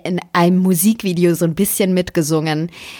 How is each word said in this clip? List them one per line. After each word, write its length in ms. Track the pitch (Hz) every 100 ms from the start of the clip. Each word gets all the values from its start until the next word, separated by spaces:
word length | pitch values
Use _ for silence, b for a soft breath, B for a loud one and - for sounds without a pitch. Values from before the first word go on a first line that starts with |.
in 160 | - 180 -
einem 260 | 180 175 185
Musikvideo 760 | 185 180 202 226 196 175 175
so 120 | 165 170
ein 100 | 160
bisschen 380 | 202 - 190 185
mitgesungen. 760 | 180 175 147 160 160 151 170 B B B